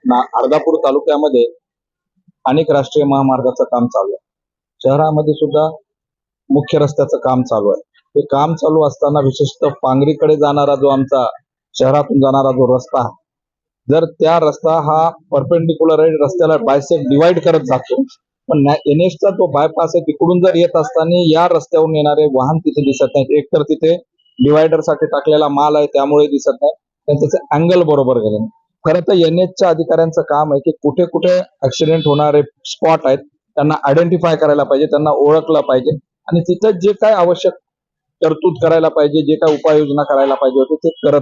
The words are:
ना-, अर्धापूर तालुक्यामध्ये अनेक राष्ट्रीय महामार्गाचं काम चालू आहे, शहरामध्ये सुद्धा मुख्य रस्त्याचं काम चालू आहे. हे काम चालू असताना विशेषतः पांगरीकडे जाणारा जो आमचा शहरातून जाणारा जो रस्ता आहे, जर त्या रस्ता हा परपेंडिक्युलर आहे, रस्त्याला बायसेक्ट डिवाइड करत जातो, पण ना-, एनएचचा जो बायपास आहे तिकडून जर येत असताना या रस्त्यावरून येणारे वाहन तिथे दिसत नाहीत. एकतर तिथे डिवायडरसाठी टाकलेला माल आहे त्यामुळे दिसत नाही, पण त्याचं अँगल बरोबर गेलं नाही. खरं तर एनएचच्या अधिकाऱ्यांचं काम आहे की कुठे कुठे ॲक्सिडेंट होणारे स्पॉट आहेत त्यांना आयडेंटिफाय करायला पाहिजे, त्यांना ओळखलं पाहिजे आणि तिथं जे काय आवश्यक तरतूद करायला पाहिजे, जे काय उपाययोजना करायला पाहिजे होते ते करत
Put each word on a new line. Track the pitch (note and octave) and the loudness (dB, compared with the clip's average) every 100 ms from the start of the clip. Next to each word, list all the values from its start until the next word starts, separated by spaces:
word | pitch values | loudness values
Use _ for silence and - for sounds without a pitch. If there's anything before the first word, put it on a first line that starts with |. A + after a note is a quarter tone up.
| B2+ | -2
ना-, | B2 B2+ A2+ | -2 -2 -2
अर्धापूर | B2+ D3+ E3 D#3 | 0 0 0 0
तालुक्यामध्ये | C3+ C#3 D3+ D3 D3+ B2+ A#2 - _ _ _ _ _ _ _ _ | 0 0 0 0 0 2 0 -2 _ _ _ _ _ _ _ _
अनेक | B2+ D3 D#3 | -2 -2 0
राष्ट्रीय | C#3+ C3 D3+ | -2 0 -2
महामार्गाचं | C#3+ C#3 C3+ B2+ B2 B2 | 0 0 0 0 -2 -2
काम | B2 B2 A#2+ | -2 -2 -2
चालू | G#2+ G2 | -2 -4
आहे, | - - _ _ _ _ _ | -8 -14 _ _ _ _ _
शहरामध्ये | C3 C#3 D#3 D3+ D3+ | -2 0 0 0 -2
सुद्धा | D3+ D3+ D3+ D#3+ D#3+ _ _ _ _ _ _ _ | -2 -2 0 -2 -6 _ _ _ _ _ _ _
मुख्य | C#3 D3 D#3 | -2 0 0
रस्त्याचं | C#3+ D3 C3+ - | 0 0 -2 -2
काम | B2+ B2+ | 0 -2
चालू | B2+ A2 G#2 | 0 0 0
आहे. | - - _ _ C#3+ | -2 -6 _ _ -4
हे | C#3 | -2
काम | C#3 D#3 | -2 -2
चालू | E3 D#3+ D#3 D3 | -2 0 2 0
असताना | - D3 D3 | 0 -2 0
विशेषतः | C3+ B2+ C#3+ - D3 C3+ | 0 0 -4 -2 -4 -2
पांगरीकडे | C3+ C3 C#3+ - D#3 D3+ | -2 2 2 2 0 2
जाणारा | D3 D3 C#3+ | 2 0 0
जो | C#3 C#3 | 2 2
आमचा | C3+ C3 C3+ A#2 - _ _ _ | 0 0 -2 -2 -6 _ _ _
शहरातून | - C3 D3 C#3+ C3+ | -2 0 0 0 0
जाणारा | C3+ C3+ C3+ | 2 2 0
जो | B2+ B2 | 2 2
रस्ता | B2+ B2 C#3 | 2 0 -4
आहे, | A#2 - _ _ _ _ _ _ - | -4 -8 _ _ _ _ _ _ -2
जर | D3+ | 0
त्या | E3 - D#3+ E3+ | 0 -2 0 2
रस्ता | D#3 - D#3+ | 0 -2 -2
हा | D#3+ D3 D#3 E3 D#3+ _ | -2 0 0 0 -4 _
परपेंडिक्युलर | C#3+ C3 E3+ D#3+ D#3 D#3+ D#3 | -4 0 0 0 0 2 2
आहे, | D#3+ D#3 | 2 2
रस्त्याला | C#3+ B2 D#3+ D#3 | -2 0 0 0
बायसेक्ट | A3+ C#3 - E3 | 0 -2 0 -2
डिवाइड | C3 C#3 E3+ F3 | 0 2 2 2
करत | E3+ D#3+ | 0 0
जातो, | B2+ B2 - B3+ C4+ - _ _ - | 0 -4 -2 -4 -4 -8 _ _ -4
पण | D#3 | 0
ना-, | C#3 D3+ D3+ | 2 0 0
एनएचचा | D3 F3+ D3+ G3+ | 0 0 0 -2
जो | F3+ F3+ | 0 -2
बायपास | C#3+ D#3 D#3+ E3 | 0 -2 -2 -2
आहे | E3+ | -2
तिकडून | E3 D3 E3 F3+ | -4 -2 0 2
जर | F#3 E3 | 2 2
येत | E3+ E3 | 0 0
असताना | D3+ E3 E3 F3 E3+ | -2 -2 0 0 2
या | D#3+ F3 | 2 2
रस्त्यावरून | E3 D3 E3 D#3+ D#3 | 0 0 0 2 0
येणारे | D3 D3 D3+ | 0 2 2
वाहन | B2+ C3 D#3+ | 0 0 -2
तिथे | D#3 C3+ | 0 0
दिसत | C#3 C3 C3 C#3+ | 0 0 0 0
नाहीत. | C3 | 0
एकतर | D3 C3+ D#3 | -2 0 -2
तिथे | D3 D3+ D#3+ F3 - _ _ - | -2 -2 0 -2 -6 _ _ -2
डिवायडरसाठी | C3+ D3+ D#3+ D#3+ D#3 D3 D#3 | 2 2 2 0 -2 -2 -2
टाकलेला | D3+ D#3 D3+ D3 | -2 0 0 0
माल | C#3+ D3+ D3+ | 0 0 0
आहे | D3 | 0
त्यामुळे | C#3 C#3 D3 D3 | 0 0 2 2
दिसत | C#3 C#3+ B2 | 0 -4 -2
नाही, | D3 - _ _ - | -2 -4 _ _ -4
पण | C#3+ | -2
त्याचं | D3+ E3+ - | -2 -4 -4
अँगल | D#3 E3+ F3+ | -2 0 2
बरोबर | D#3+ C#3+ B2+ A#2+ | 2 0 0 0
गेलं | G#2+ G#2+ | -2 -4
नाही. | A2 - _ _ | -6 -12 _ _
खरं | E3 F3 | -2 -2
तर | E3+ | 0
एनएचच्या | F#3+ E3 E3+ F#3 - F#3 | 2 2 0 -2 0 0
अधिकाऱ्यांचं | D#3+ E3 D#3+ E3 E3 | 0 0 0 0 -2
काम | - D3 D3+ | -2 -2 0
आहे | C#3 | -2
की | D3 | -2
कुठे | - - C3+ | -2 -4 -2
कुठे | F3 D#3+ F3+ F3+ - _ | -2 -2 0 0 -2 _
ॲक्सिडेंट | C3 - D#3 D#3+ D3 | -6 -2 0 0 0
होणारे | C#3+ D3+ D3 C#3+ _ | 0 2 0 0 _
स्पॉट | - - D#3+ - | -18 -4 0 0
आहेत | C3 C#3 - _ _ | 0 -2 -4 _ _
त्यांना | - D3 D#3 | -4 -2 -2
आयडेंटिफाय | C#3 D3 E3+ E3+ E3+ D#3 | 0 0 2 0 0 0
करायला | D3+ D3 | 0 0
पाहिजे, | C#3 C#3 D3 | 0 0 0
त्यांना | D3 D3+ | 0 0
ओळखलं | C#3 C#3+ D#3+ D#3+ D#3 | 2 2 2 2 -2
पाहिजे | C3+ C3 B2 D#3 - _ - | 0 0 0 -4 -10 _ -4
आणि | E3+ | -2
तिथं | E3+ F3+ A3 | -2 0 0
जे | F#3 G3 | 0 -2
काय | G3+ A3 | 0 0
आवश्यक | G#3 F3 E3+ F#3 - _ _ _ _ _ _ | 2 2 0 -2 -4 _ _ _ _ _ _
तरतूद | D#3+ D#3 F3+ C#3+ | -2 0 -2 0
करायला | E3 E3 D#3+ | 0 2 2
पाहिजे, | - D3 D3+ | 0 0 0
जे | D3 | -2
काय | D#3 D#3+ | 0 0
उपाययोजना | D3 D#3+ D3+ D3 C#3+ | 0 2 2 0 -2
करायला | C#3+ C3+ C3+ | -2 0 0
पाहिजे | C3 C3+ C3 | 0 0 0
होते | C3 | 0
ते | D#3 E3 | -2 -4
करत | - D3 C#3+ | -2 0 0